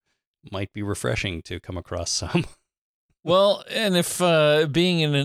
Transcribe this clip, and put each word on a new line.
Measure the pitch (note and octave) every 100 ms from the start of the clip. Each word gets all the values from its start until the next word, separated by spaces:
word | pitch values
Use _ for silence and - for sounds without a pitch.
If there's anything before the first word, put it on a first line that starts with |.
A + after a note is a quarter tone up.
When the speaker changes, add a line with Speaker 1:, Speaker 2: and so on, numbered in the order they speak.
| _ _ _ _ -
Speaker 1:
might | G2 G2+
be | -
refreshing | G2+ G2 B2 - G#2 E2
to | - F2
come | - F2+
across | - F2 E2+
some. | - D#2+ F3 C3
<laughs> | - _ _ _ _ _ _
Speaker 2:
Well, | - C#4+ D4 F#3+ -
and | - G#3+ F3+
if, | E3+ -
uh, | F3+ D#3+ D3+ D3+ D#3+
being | D3 F3+ F3
in, | D3+ C#3+